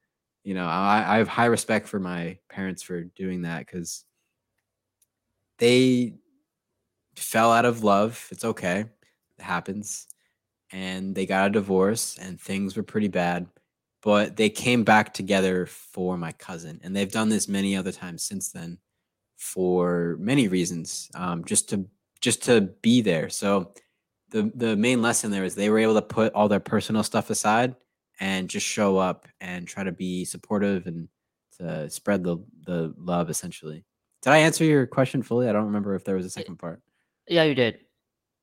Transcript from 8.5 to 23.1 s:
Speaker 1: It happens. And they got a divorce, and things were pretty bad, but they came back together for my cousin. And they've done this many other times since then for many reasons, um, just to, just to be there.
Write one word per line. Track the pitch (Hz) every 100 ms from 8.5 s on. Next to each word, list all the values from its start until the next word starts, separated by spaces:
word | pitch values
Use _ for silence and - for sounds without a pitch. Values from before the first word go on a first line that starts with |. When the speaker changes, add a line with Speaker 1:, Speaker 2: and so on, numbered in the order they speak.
| 110 90 95 110 _ _ _ _ -
Speaker 1:
It |
happens. | 92 87 98 101 - - - - _ _ _ _ _
And | 95 92 92 95 95
they | 95
got | 95 101
a |
divorce, | 107 98 92 95 113 - -
and | 92 87
things | - 98 98 110
were |
pretty | - 107 101
bad, | 90 87 87 87 _ _ _ _ _
but | 107 104 104 -
they | 107
came | - 123 123
back | 107 107 104
together | - 95 98 95 90 87
for | - - 98 92 90
my | 82
cousin. | - - 85 82 -
And | 92 98
they've | 98
done | 113 110
this | 107 -
many | 98 98 98
other | 92
times | - 90 82
since | - 98 -
then | 90 175 175 _ _ _ _ _ -
for | - 95 90 90 87 87 85 82
many | 104 139 104
reasons, | 92 85 85 82 - - -
um, | 90 85 -
just | 104 -
to, | 104 92 _ _ _
just | - - -
to | 117 92 -
be | 226 127
there. | 104